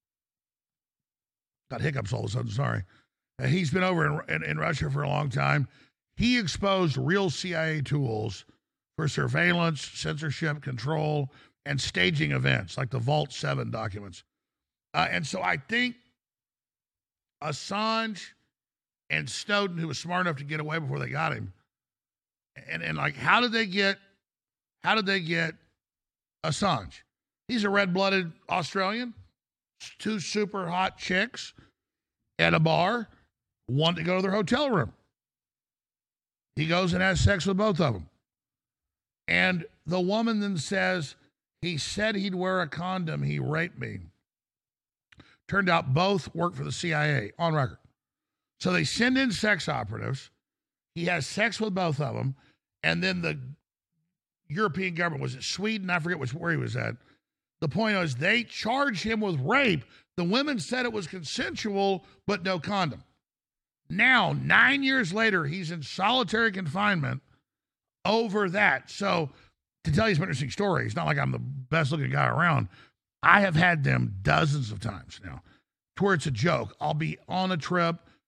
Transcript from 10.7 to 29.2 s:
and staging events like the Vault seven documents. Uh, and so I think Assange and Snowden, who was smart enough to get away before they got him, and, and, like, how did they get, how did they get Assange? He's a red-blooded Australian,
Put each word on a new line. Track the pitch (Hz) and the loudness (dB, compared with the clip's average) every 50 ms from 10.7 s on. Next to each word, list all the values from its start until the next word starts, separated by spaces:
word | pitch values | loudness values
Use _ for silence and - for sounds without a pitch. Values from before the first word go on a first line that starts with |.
| 127 117 107 139 160 156 156 151 151 147 139 135 - - - - _ _ _ | -8 -6 -4 -2 -2 0 0 0 0 0 -2 -4 -6 -14 -20 -20 _ _ _
and | 143 143 131 | -6 -4 -2
staging | - - - 185 180 185 165 143 156 147 139 | -2 -2 0 2 2 2 4 2 0 0 0
events | 131 123 - 131 117 98 85 - - | 0 2 2 2 0 -2 -4 -6 -6
like | 135 120 | -6 -4
the | - 123 | -4 -4
Vault | 117 127 147 151 147 143 | 0 0 0 0 0 -2
seven | - - - 143 139 135 120 113 | -6 -6 -4 -4 -4 -4 -4 -6
documents. | 117 113 110 107 92 104 101 95 87 - - _ _ _ _ _ _ _ _ _ _ _ _ _ - | -6 -6 -6 -6 -8 -8 -12 -14 -16 -18 -20 _ _ _ _ _ _ _ _ _ _ _ _ _ -2
Uh, | 156 165 - | 0 0 0
and | - 175 165 | 0 -2 -2
so | - 185 185 | -4 -4 -2
I | 180 185 175 | 0 0 -2
think | 156 - - 220 240 247 247 240 - _ _ _ _ _ _ _ _ _ _ _ _ _ _ _ _ _ _ _ _ _ _ _ _ _ _ _ _ | -2 -2 -2 -2 0 0 -2 -4 -8 _ _ _ _ _ _ _ _ _ _ _ _ _ _ _ _ _ _ _ _ _ _ _ _ _ _ _ _
Assange | 147 156 147 - - - 196 208 214 220 226 226 226 220 208 170 - - - _ _ _ _ _ _ _ _ _ _ _ _ _ _ - | -8 -6 -6 -6 -6 -6 -4 -2 -2 0 0 0 -2 -4 -6 -10 -12 -16 -20 _ _ _ _ _ _ _ _ _ _ _ _ _ _ -4
and | 147 156 151 135 | -2 -2 -2 -4
Snowden, | - - - - 208 202 202 196 175 165 | -8 -8 -4 -2 0 0 0 -2 -4 -6
who | 165 160 | -6 -6
was | 139 - | -6 -8
smart | - 165 180 180 185 | -6 -4 -2 -2 0
enough | 175 156 131 | 0 -2 -4
to | 143 | -6
get | 143 156 156 | -6 -6 -6
away | 151 151 156 165 | -6 -4 -4 -4
before | 156 131 139 143 | -4 -4 -4 -4
they | 135 123 | -4 -4
got | 127 147 160 156 135 | -4 -2 -2 -2 -2
him, | 113 104 95 - _ _ _ _ _ _ _ _ _ _ _ _ _ _ _ _ _ _ _ _ - - - | -4 -6 -10 -12 _ _ _ _ _ _ _ _ _ _ _ _ _ _ _ _ _ _ _ _ -20 -12 -10
and, | 165 165 170 | -8 -6 -6
and, | 160 156 151 | -4 -4 -2
like, | 143 151 147 | -2 -2 -4
how | 139 123 156 190 226 | -2 2 2 4 4
did | 247 240 | 2 2
they | 214 226 226 | 0 -2 -2
get, | 190 175 202 196 196 196 - - _ _ _ _ _ _ _ _ _ _ _ _ _ _ _ - | -2 -2 0 0 0 -2 -4 -10 _ _ _ _ _ _ _ _ _ _ _ _ _ _ _ 0
how | 170 208 | 0 2
did | 220 202 | 2 2
they | 190 196 196 | 2 0 0
get | 170 156 170 165 165 160 160 - _ _ _ _ _ _ _ _ _ _ _ _ _ _ _ _ - | 0 -2 -2 -2 -2 -4 -6 -10 _ _ _ _ _ _ _ _ _ _ _ _ _ _ _ _ -4
Assange? | 160 139 - 208 190 160 113 92 - - - - _ _ _ _ _ _ _ _ - | -4 -2 0 2 2 0 0 -2 -8 -14 -20 -20 _ _ _ _ _ _ _ _ -4
He's | 247 226 202 | -2 0 0
a | 202 | 2
red-blooded | 196 202 202 185 175 185 196 196 196 190 180 165 156 - _ - | 2 2 2 2 2 2 2 2 2 2 0 -2 -6 -14 _ -2
Australian, | 175 185 160 - - 196 190 190 214 233 247 240 220 - | -2 -2 -2 -2 -2 -2 -2 -2 -2 -4 -6 -8 -10 -14